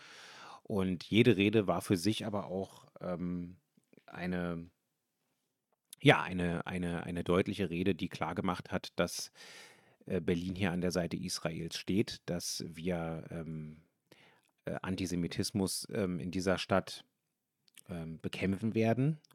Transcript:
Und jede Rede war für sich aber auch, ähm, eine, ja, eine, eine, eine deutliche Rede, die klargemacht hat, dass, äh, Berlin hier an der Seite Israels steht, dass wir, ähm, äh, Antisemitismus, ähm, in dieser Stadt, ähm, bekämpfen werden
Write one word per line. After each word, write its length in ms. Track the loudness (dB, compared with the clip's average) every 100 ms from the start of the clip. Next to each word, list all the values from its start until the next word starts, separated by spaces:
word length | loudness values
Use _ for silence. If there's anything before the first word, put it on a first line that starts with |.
| -18 -18 -18 -18 -18 -16
Und 420 | -4 0 2 0
jede 320 | 4 8 8 8
Rede 320 | 6 6 4
war 120 | 0
für 160 | 2 2
sich 300 | 4 0 -2
aber 200 | -4 -4
auch, 400 | -4 -6 -10 -20 -12
ähm, 560 | -6 -4 -4 -4 -6 -12 _ _ _ -20 -18
eine, 640 | -8 -4 -2 -2 -4 -8 _ _ _ _ _ _ _ _ _ _ _ _ 2
ja, 200 | 6 6
eine, 440 | 4 0 0 0 -2
eine, 380 | -4 -4 -4
eine 180 | -4 -4
deutliche 480 | 2 4 2 0 -2
Rede, 240 | 0 0
die 140 | 0 -2
klargemacht 640 | -4 -4 -2 -2 -4 -4
hat, 200 | -6 -4 -2
dass, 340 | -2 -2 -10 -14 -20 -20 -20 -20 _ _ -4
äh, 140 | -2
Berlin 360 | 0 0 -2 -2
hier 160 | 0
an 80 | 0
der 100 | 0
Seite 260 | 0 0 -2
Israels 600 | -4 -4 -4 -4 -6 -6
steht, 440 | 0 2 2 -2 -6
dass 380 | -4 -4 -6 -8
wir, 580 | -6 -2 -2 -2 -6 -8
ähm, 460 | -8 -8 -8 -10 -14 _ _ _ -20 -20 _ _ _
äh, 100 | -8 -6
Antisemitismus, 1040 | -4 -2 0 0 0 -2 -2 0 0 -2 -4
ähm, 260 | -2 0 -2
in 140 | -2
dieser 260 | 0 2 0
Stadt, 460 | 2 2 2 -6 -16 _ _ _ _ _ _ -20 -12
ähm, 300 | -8 -8 -6
bekämpfen 540 | -6 -2 0 0 0
werden 460 | 4 4 4 2 0 -6